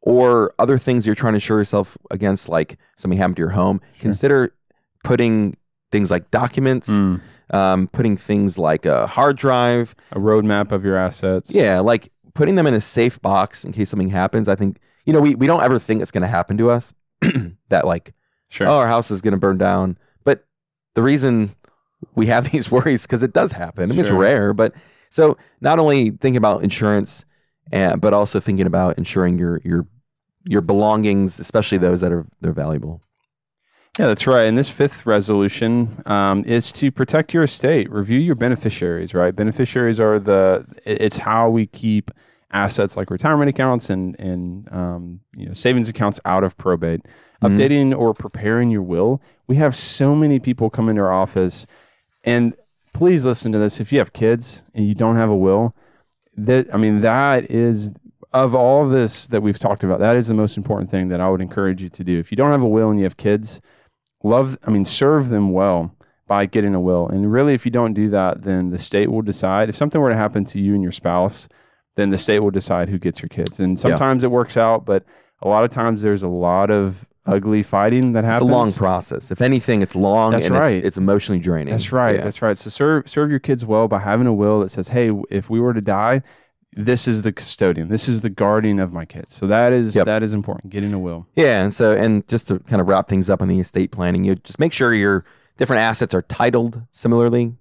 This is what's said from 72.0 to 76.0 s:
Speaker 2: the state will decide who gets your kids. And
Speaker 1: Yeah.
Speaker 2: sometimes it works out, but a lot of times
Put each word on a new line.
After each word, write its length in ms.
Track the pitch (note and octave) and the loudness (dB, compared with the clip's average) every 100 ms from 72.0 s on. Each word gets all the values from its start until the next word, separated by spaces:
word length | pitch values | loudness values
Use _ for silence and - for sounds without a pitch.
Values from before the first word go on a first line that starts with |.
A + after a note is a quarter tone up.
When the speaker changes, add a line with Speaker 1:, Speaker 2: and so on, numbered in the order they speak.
| G2+ | -2
Speaker 2:
the 80 | G2 | -2
state 200 | - G#2 | 0 2
will 120 | G#2 | 2
decide 380 | F#2+ - F2+ F2 | -2 -4 -4 -2
who 100 | F#2+ | -4
gets 220 | F2 E2 | -4 -6
your 80 | - | -12
kids. 320 | - E2+ - | -8 -8 -4
And 160 | F#2 F2+ | -2 0
Speaker 1:
Yeah. 60 | |
Speaker 2:
sometimes 420 | E2+ D3+ C3+ C3 | 0 0 0 0
it 60 | B2 | 2
works 260 | A#2+ A#2 - | 0 0 0
out, 300 | A2+ A2+ - | 2 0 0
but 180 | G2 - _ _ _ | -2 -2 _ _ _
a 60 | F#2+ | 0
lot 140 | G#2+ | 2
of 60 | A#2 | 0
times 300 | B2+ A#2 A2 | 0 -2 0